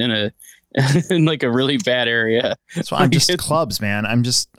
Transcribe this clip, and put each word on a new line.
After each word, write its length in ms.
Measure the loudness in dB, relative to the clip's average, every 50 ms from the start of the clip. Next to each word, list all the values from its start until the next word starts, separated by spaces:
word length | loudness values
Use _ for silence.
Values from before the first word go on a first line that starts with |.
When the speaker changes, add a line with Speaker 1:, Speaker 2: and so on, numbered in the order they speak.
Speaker 1:
in 80 | -2 -2
a, 220 | -2 -2 -2 -4 -6 -10 -20 -20 -20 _ _ _ -2
<laughs> 360 | 0 2 2 2 2 0 0
in, 160 | 2 2 2
like, 160 | 2 2 0
a 80 | 0 0
really 260 | 0 0 0 0 0
bad 320 | 0 0 0 0 0 0 0
area. 480 | 0 0 2 2 2 2 0 -2 -4 -6 _ -10 -8 -8
Speaker 2:
So 140 | -6 -2 0
I'm 140 | 2 2 4
just 200 | 4 2 2 0
Speaker 1:
<laughs> 60 | 0 -2
Speaker 2:
clubs, 420 | -2 -2 0 0 -2 -2 -4 -4
man. 240 | -4 -2 -2 -2 -2
I'm 160 | 0 0 0
just, 260 | 0 0 0 -2 -4 -6 _